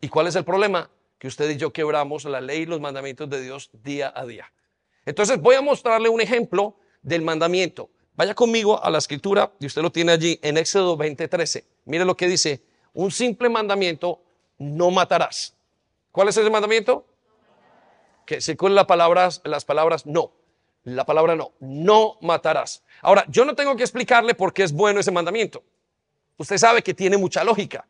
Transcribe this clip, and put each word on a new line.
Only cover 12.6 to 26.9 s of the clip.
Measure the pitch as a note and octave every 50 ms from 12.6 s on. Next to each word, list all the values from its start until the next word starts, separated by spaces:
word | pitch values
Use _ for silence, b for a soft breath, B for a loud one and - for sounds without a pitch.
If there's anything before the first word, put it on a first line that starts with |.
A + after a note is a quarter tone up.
| _ _ _ _ _ _ _
un | - F3 G3 E3
simple | - A#3+ B3 A3 - A#3+ A#3+
mandamiento, | A#3 A3+ G#3+ G#3 G3+ G3 G3 F3+ E3 D3 - F3 E3+ - _ _ _ _ _ _ _ _
"No | C#3 C#3+ D3 D#3 F3 F3+
matarás". | F3+ F#3+ F3+ - - E3+ E3 - - - - - _ _ _ _ _ _ _ _ _ _ _ _
¿Cuál | _ - G3
es | G#3 G#3+
ese | A3+ G#3+ G#3+
mandamiento? | A3 G#3+ G3+ G#3 A3 A3+ G#3 - B3+ D4 - _ _ _ _ _ _ _ _ _ _ _ _ _ _ _ _ _ _ _ _ _ _ _ _
Que | - D3+ C3+
circule | A#2+ - D#3+ - - F#3+ G3
la | G3 F#3+ -
palabra, | F#3+ E3+ E3+ E3 F3 F3+ F3+ F#3 E3+ - _
las | D3+ D3+ C#3+ -
palabras | _ C#3+ D3+ D#3 E3 E3 D#3+ -
"no". | D3+ D3 E3+ - - _ _ _ _ _ _ _ _ _ _ _
La | B2 B2 B2+ C3
palabra | - D3 D#3 D#3+ E3 E3+
"no". | D#3+ C#3+ - _ _
"No | - C3 C3+ C#3+ D#3+ F#3 G#3+ G#3+ A3 G#3+ - _
matarás". | - E3 E3+ D3+ - E3 D#3 C#3+ B2 - - - _ b b b b
Ahora, | D3+ F#3+ G3+ F3+ -
yo | C3 - B3
no | C#4+ D4
tengo | - C#4+ C#4 C#4
que | A3 B3
explicarle | A#3 - - B3+ - B3+ A#3 A3+ A#3 A#3
por | - F#3 F#3 -
qué | - G3
es | F3+ D3
bueno | D3 G3+ G#3 G3+ G3+
ese | - G3 F#3
mandamiento. | F3 E3+ D#3+ F#3+ A3+ A3 F#3+ - C3+ _ _ _ _ _ _ _ _ _ _ _ _ _ _ _ _
Usted | D#3 - G3+ F#3+
sabe | G3 A3+ A#3 A#3 -
que | -